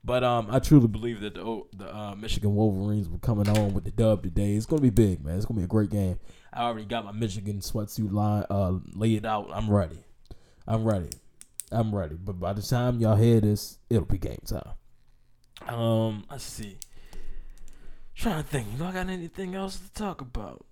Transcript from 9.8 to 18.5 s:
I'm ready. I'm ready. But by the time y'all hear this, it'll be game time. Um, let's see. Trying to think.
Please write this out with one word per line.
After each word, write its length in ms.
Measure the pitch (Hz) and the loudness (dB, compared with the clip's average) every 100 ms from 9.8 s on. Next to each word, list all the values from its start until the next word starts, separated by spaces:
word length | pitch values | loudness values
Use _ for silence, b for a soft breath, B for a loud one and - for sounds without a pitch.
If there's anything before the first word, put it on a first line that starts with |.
| 82 78 - - - B B B | 2 -8 -20 -20 -20 B B B
I'm 200 | - 110 | -2 0
ready. 260 | 110 101 80 - - _ - - - | 2 0 -2 -12 -16 _ -16 -16 -4
I'm 200 | 117 110 | -2 0
ready. 220 | 104 80 | -2 -4
But 240 | 82 98 90 | -8 -10 -6
by 140 | 90 | -4
the 100 | 101 | -4
time 380 | 101 120 123 120 | -2 0 2 2
y'all 160 | 113 104 | 4 6
hear 240 | 117 117 | 8 8
this, 380 | 104 104 - - - | 6 2 -2 -16 0
it'll 140 | 113 | 0
be 140 | - 90 | 2 0
game 200 | - - - | 0 -6 -6
time. 1300 | 95 - - - - - _ _ _ _ - - 117 | -6 -6 -14 -14 -20 -20 _ _ _ _ -14 -8 0
Um, 480 | 113 113 113 107 - | 2 2 2 -2 -10
let's 140 | 135 | -14
see. 340 | - - 104 95 - b b b b b b b b b b b b | -12 -12 -12 -14 -16 b b b b b b b b b b b b
Trying 300 | - 233 156 | -2 -2 -2
to 40 | |
think. 200 | 143 | -2